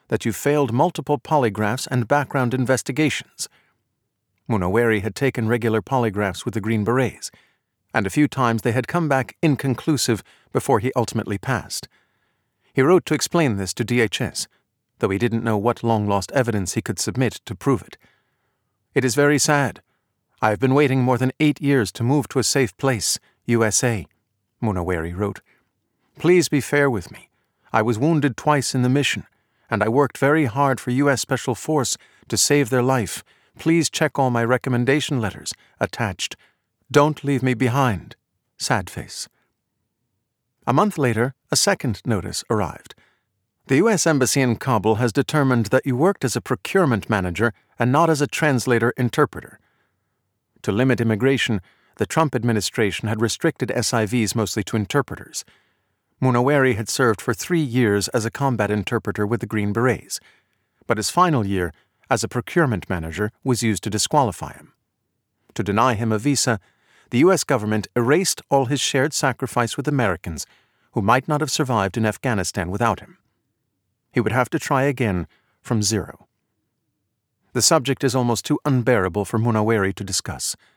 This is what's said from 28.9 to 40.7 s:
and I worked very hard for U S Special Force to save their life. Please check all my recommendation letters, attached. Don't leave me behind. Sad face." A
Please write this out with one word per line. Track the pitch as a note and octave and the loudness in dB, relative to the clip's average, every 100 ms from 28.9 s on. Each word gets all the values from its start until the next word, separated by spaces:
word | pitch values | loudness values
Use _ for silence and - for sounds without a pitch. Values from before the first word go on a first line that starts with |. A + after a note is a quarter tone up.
| C#3 - - - _ _ _ - | 2 0 -4 -8 _ _ _ -6
and | G#2+ | -2
I | G#2 | 2
worked | B2+ C#3 - | 2 0 2
very | C#3 D#3+ C3 | 2 2 0
hard | A#2 C#3 B2+ | 0 0 0
for | - | -2
U | B2 C#3+ | 0 2
S | B2+ | 0
Special | - C3 - A2+ | -2 -4 -4 -6
Force | - D#3 A#2 - _ _ - | -2 -2 -2 -6 _ _ -6
to | A2 | -2
save | - D3 A#2+ | 2 2 4
their | B2+ | 2
life. | B2 C3 G2+ - - _ _ - | 2 2 -2 -6 -14 _ _ -4
Please | D#3+ E3+ D3 | 2 2 2
check | - D#3 - | -2 -2 0
all | C3 | 0
my | A#2+ | 0
recommendation | A#2 B2 C3+ B2 B2 D3 - C3 | 2 0 0 0 2 0 0 -2
letters, | G2+ - - - _ - | -4 -6 -12 -14 _ -4
attached. | G2+ - G#2+ F2+ - - _ _ _ _ - | -4 -2 -4 -4 -8 -10 _ _ _ _ 0
Don't | C#3+ D3+ D3 | 2 2 0
leave | C#3 C3+ | -2 0
me | B2+ | 0
behind. | A#2 B2 C3 B2+ F2+ - - _ _ _ - | 0 0 2 0 -2 -8 -20 _ _ _ -8
Sad | - A2+ F2 | -4 -2 -4
face." | - - - - _ _ _ _ _ _ _ _ _ _ _ _ _ | -12 -12 -14 -16 _ _ _ _ _ _ _ _ _ _ _ _ _
A | - | 0